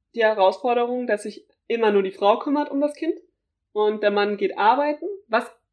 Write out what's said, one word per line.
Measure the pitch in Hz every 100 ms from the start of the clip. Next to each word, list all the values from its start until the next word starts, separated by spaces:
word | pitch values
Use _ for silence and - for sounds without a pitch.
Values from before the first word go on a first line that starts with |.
| _
die | 226
Herausforderung, | 220 214 196 269 254 240 240 247 240
dass | 208
sich | 214 - _ _ -
immer | 226 220
nur | 202
die | 190
Frau | - 202 233
kümmert | 302 294 294
um | 277
das | 294
Kind | 294 320 - _ _ _ _ _
und | 208 214 214
der | 208
Mann | 202 202 202
geht | 196 -
arbeiten, | 202 254 294 302 359 403 -
was | 226 247 _ _